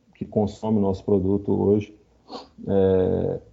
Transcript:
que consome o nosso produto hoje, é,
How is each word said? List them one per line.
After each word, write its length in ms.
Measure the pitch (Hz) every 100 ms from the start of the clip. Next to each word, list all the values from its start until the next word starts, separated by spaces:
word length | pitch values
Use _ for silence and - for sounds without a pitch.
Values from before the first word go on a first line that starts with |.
| _
que 120 | _ -
consome 520 | 110 101 - 110 107
o 40 |
nosso 220 | 98 92
produto 560 | - 98 92 101 101 98
hoje, 380 | 98 107 104 - _ _ _ - - - -
é, 720 | 98 95 92 92 92 92 92 -